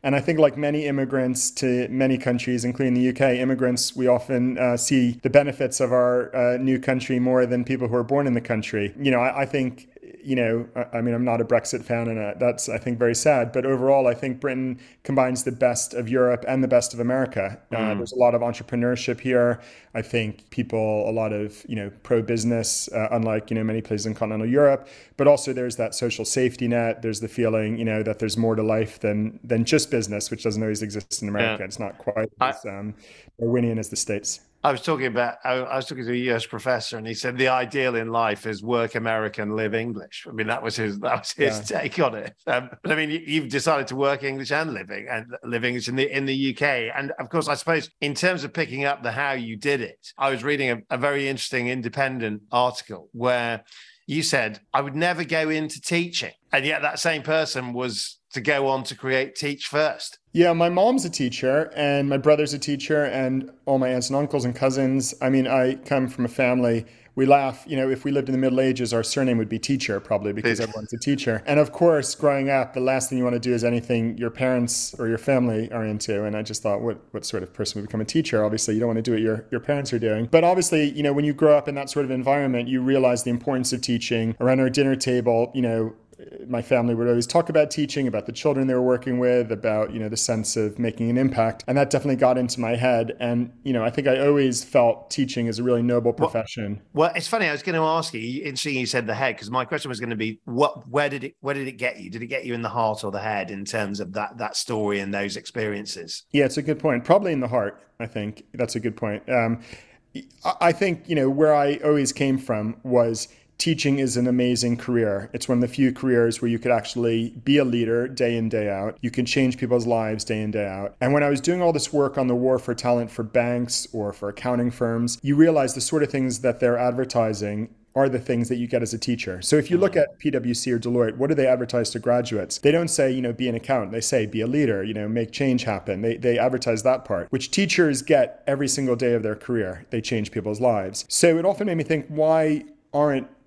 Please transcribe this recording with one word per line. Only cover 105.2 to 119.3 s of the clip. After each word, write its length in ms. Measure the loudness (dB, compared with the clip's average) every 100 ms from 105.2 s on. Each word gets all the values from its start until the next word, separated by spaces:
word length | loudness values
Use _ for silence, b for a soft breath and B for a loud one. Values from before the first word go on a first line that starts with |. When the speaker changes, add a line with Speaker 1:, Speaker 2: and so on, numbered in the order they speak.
| -4 -8
Speaker 2:
experiences? 880 | -10 -6 -6 -6 -8 -12 -12 -14 _
Speaker 1:
Yeah, 140 | 2 2
it's 100 | 0
a 60 |
good 180 | -4 -2
point. 240 | 0 -2
Probably 280 | 4 4 4
in 60 | -2
the 80 | -2
heart, 320 | -2 -2 -6 _ _
I 60 | -10
think. 360 | -6 -8 -8 -16
That's 200 | -6 -4
a 60 | -2
good 160 | -4 -4
point. 260 | -6 -6 0
Um, 300 | 0 2 -2 B B B B _ -16 -16 _
I, 100 | -6 2
I 120 | 2
think, 360 | 4 0 0 -2
you 60 |
know, 160 | 2 2
where 240 | 4 6
I 220 | 6 4 2
always 280 | 2 4 2
came 260 | 0 0 0
from 380 | 0 -2 -2 -6
was 460 | 2 4 4 0 -8 b b _
teaching 400 | -2 0 2 2
is 180 | 2 0
an 120 | 2
amazing 480 | 2 2 2 0 -2
career. 520 | 0 2 2 0 -4
It's 160 | -8 0
one 100 | 2
of 40 |
the 120 | 2
few 180 | 2 2
careers 480 | 2 2 4 4 2
where 80 | 0
you 120 | 0
could 100 | 2
actually 600 | 0 0 -2 0 0 -2 -6
be 160 | 2 4
a 60 |
leader 420 | 4 2 2 0 -2
day 300 | 0 0 0
in, 120 | 0
day 220 | -2 -2
out. 260 | -2 -4 -6
You 100 | -6
can 160 | -2
change 320 | 0